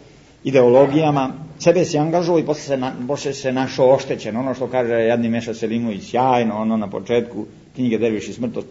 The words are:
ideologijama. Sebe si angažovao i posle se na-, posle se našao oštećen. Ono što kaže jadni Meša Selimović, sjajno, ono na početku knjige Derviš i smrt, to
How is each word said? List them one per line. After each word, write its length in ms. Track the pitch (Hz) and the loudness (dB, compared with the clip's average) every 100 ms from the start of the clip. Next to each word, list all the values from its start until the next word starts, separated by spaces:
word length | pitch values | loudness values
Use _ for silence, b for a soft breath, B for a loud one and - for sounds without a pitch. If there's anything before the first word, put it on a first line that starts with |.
| B B B B | B B B B
ideologijama. 880 | - 131 123 127 139 147 156 143 131 - - - | 2 6 8 8 6 4 2 0 -2 -6 -14 -2
Sebe 260 | 170 175 | 2 2
si 140 | 160 147 | 2 0
angažovao 420 | 156 170 170 170 | 0 0 2 0
i 40 | |
posle 180 | 127 147 | 0 -4
se 140 | - 135 | -4 -4
na-, 160 | 127 123 123 | -4 -6 -6
posle 240 | 143 147 | -6 -6
se 200 | 135 131 | -4 -4
našao 380 | 127 131 - 127 | -2 -2 2 4
oštećen. 460 | 131 - 131 113 107 | 4 0 -6 -6 -6
Ono 180 | 135 | -4
što 120 | 127 123 | -4 -4
kaže 280 | 127 117 | -2 0
jadni 340 | 117 113 117 117 | 2 2 2 0
Meša 260 | 117 117 | -2 -4
Selimović, 480 | 113 110 117 117 98 | -6 -4 -2 -4 -6
sjajno, 540 | 92 117 131 123 113 104 | -4 0 2 2 0 -2
ono 200 | 110 113 | -2 -2
na 140 | 101 | -4
početku 540 | 107 101 120 113 107 107 B B | -8 -2 0 -2 -8 -12 B B
knjige 240 | - 127 110 | -6 -2 0
Derviš 300 | 113 107 98 | 0 -2 -6
i 40 | |
smrt, 220 | 98 120 | -8 -8
to 80 | 110 98 | -8 -6